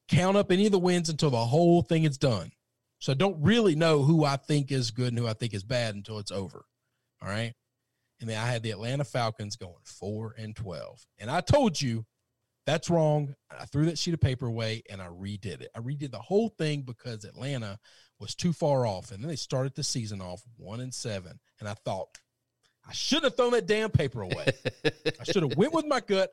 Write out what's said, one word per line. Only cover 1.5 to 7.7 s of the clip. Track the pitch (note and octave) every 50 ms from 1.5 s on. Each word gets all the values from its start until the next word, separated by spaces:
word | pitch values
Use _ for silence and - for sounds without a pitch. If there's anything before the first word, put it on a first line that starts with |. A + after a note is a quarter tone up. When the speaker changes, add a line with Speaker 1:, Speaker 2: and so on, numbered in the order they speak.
| B2+ E3 F3 E3+ F3 E3+ -
Speaker 1:
thing | - E3+ D#3+ D#3+
is | D3+ C3+ -
done. | - C3+ A2+ F#2 E2 - - _ _ _ _ _ _ _ _ -
So | - -
I | C3
don't | C3+ F#3 G3+ F#3 D#3 D3
really | F3 A3 A#3+ A3 G3 D3+
know | D3+ E3+ E3 D#3 D3 C3+
who | C#3+ E3 D#3+ D3+
I | C#3+ C#3
think | C3+ - - D#3 D3 C#3 C3
is | C#3 C3 B2 A2+ G#2+
good | A#2 B2+ B2
and | A#2 A#2
who | A#2+
I | A2+ A2
think | - B2 A2+ G2+
is | G2+ F#2+
bad | A2 B2+ B2 A#2+ A2 G#2
until | G2+ G2 A2 A2 G#2+
it's | G2+ -
over. | F#2 G2 F#2+ E2+ - - - _ _ _ _ _ _ _ _ _ _ -
All | - F#2+
right? | G2 A2 A#2 A2+ A2+ _ _ _